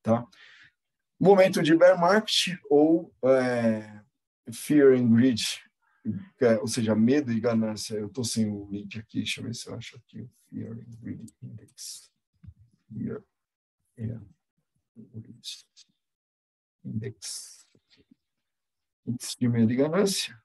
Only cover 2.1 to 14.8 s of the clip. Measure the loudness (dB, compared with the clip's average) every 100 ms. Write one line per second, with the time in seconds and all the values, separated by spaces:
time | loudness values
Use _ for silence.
2.1 | 2 2 -2 -2 -8 2 4 4 2 -2
3.1 | _ 2 2 2 0 0 -2 -8 -20 _
4.1 | _ _ _ -18 -16 0 6 6 6 4
5.1 | 4 4 2 -6 -8 _ _ _ _ -10
6.1 | -10 -12 _ 2 2 -2 -4 0 2 4
7.1 | 2 0 -2 0 -2 -2 -6 -10 -8 -8
8.1 | -8 -6 -4 -4 -4 -10 -12 -10 -16 -10
9.1 | -8 -8 -8 -10 -12 -12 -14 -16 -20 _
10.1 | -18 -18 _ _ -14 -12 -14 -18 -18 -16
11.1 | -14 -18 _ -20 -20 -20 -20 -20 -20 _
12.1 | _ _ _ -20 _ _ _ _ -12 -12
13.1 | -12 _ _ _ _ _ _ _ -12 -12
14.1 | -12 -18 _ _ _ _ _